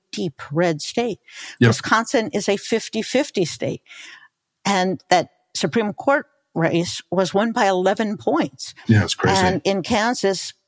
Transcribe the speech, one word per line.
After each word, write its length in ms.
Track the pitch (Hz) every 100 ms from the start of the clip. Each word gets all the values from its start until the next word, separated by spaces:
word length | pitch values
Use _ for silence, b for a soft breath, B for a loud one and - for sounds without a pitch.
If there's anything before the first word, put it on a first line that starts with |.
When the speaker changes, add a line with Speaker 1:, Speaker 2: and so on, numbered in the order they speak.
| _
Speaker 1:
deep 320 | - 185 - -
red 320 | 147 175 151
state. 380 | - - 240 180 B B B B
Speaker 2:
Yep. 80 | 120
Speaker 1:
Wisconsin 640 | - - 220 233 254 220
is 160 | 208 196
a 80 | 196
fifty-fifty 880 | - 226 - 220 - 254 294 -
state. 380 | 160 - - - B B B B B _ _ _
And 400 | 196 196 185 165 -
that 220 | 180 - _ _
Supreme 380 | - 180 226 208
Court 340 | - - 277 - _ _
race 480 | 165 165 170 175 - -
was 200 | 180 185
won 200 | 196 226
by 140 | 240 202
eleven 500 | 185 185 208 214 208
points. 580 | - 302 220 - - - -
Speaker 2:
Yeah, 160 | 110
it's 100 | -
crazy. 220 | - - 190
Speaker 1:
And 240 | 185 185
in 200 | 190 196
Kansas, 680 | - 226 226 254 196 185 - -